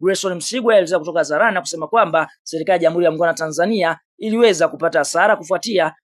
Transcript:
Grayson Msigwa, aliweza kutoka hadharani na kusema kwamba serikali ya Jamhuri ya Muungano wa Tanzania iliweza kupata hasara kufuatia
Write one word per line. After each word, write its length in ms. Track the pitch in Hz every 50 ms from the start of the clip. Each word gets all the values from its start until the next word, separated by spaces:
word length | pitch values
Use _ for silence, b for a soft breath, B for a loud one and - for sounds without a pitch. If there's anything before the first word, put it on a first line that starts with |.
Grayson 340 | 160 185 190 - 196 190 180
Msigwa, 380 | 170 156 - 226 262 226 240 220
aliweza 260 | 196 175 156 185 170
kutoka 200 | 151 170 160 170
hadharani 340 | 147 143 151 139 226 226 196
na 80 | 180
kusema 260 | - - 170 160 156
kwamba 420 | - 226 233 202 170 156 160 180 - - _ _
serikali 320 | - 165 160 160 190 185
ya 140 | 175 165 160
Jamhuri 160 | 165 175 175
ya 60 | 160
Muungano 180 | 160 160 170 165
wa 80 | 160
Tanzania 600 | - 160 156 151 160 175 208 226 196 170 165 156 - _ _ _
iliweza 500 | - 208 220 220 233 240 214 185 156 165
kupata 320 | 156 151 143 165 165 165 156
hasara 360 | 139 - - 165 190 214 208
kufuatia 580 | 175 165 165 185 175 - 233 208 180 160 156 - _